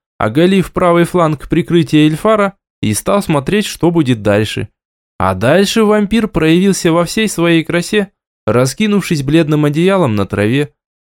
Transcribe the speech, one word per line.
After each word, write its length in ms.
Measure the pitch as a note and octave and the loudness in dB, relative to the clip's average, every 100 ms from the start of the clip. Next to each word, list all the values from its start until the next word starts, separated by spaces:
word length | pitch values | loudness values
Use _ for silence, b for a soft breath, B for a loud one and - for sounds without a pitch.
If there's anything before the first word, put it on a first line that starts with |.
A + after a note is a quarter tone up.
| _ - | _ -6
оголив 540 | G#2+ B2 F3+ G3 - | -2 2 2 2 0
правый 320 | - F3+ E3+ | 0 2 2
фланг 440 | E3+ F3+ D#3+ D3 - | 2 0 0 -2 -2
прикрытия 580 | D#3 - E3+ D#3 D3+ D3+ | -2 0 0 2 2 2
Эльфара 480 | D#3 G#3+ A3 G3 - _ - | 0 0 0 -2 -6 _ -8
и 140 | - | -4
стал 280 | G#2+ - G3+ | -4 -2 -2
смотреть, 440 | F#3 D3 C3 G3+ G#3 | 0 -2 0 -2 -4
что 240 | - D#3+ | -2 0
будет 320 | E3+ C3 A#2+ | 0 0 0
дальше. 460 | G#2 G#2 G#2+ - G#2 _ _ _ _ - | 0 0 0 -6 -10 _ _ _ _ -6
А 160 | F#2 | -4
дальше 500 | F#2+ A2+ E3+ G3+ A#3 | 0 0 2 0 2
вампир 440 | G#3+ G#3+ G3+ A3 A3+ | 2 2 0 -2 -2
проявился 640 | G#3+ D#3+ E3+ G3 F3+ F3 | 0 2 2 2 0 0
во 120 | E3 | 0
всей 240 | E3+ - G#3+ | -2 -2 -2
своей 340 | - E3+ E3 | 0 0 0
красе, 480 | D#3 E3+ F3 G#3+ G3 _ _ _ - | 0 -4 -2 -2 -4 _ _ _ -2
раскинувшись 760 | A2+ C3 - G#3+ G3+ - D#3+ | 0 0 -2 -2 0 -2 -4
бледным 420 | C3+ D#3 D3+ D3+ | 0 0 2 0
одеялом 500 | D3 D3 F3+ G3 D3+ G#2 | 0 0 0 2 0 0
на 100 | G2 | -2
траве, 460 | G2+ G#2 C3 C#3+ _ _ _ | -2 0 0 -4 _ _ _